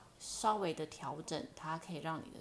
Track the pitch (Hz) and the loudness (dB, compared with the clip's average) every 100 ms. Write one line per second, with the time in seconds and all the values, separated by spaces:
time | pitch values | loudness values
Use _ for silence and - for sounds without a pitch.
0 | - - - - 220 214 180 160 156 - | -4 -10 -6 2 6 6 4 2 -2 -4
1 | 135 147 156 156 131 - 156 165 - 156 | -4 -2 0 0 -2 -6 -2 -2 -2 -2
2 | 160 160 - - | -2 -2 -4 -10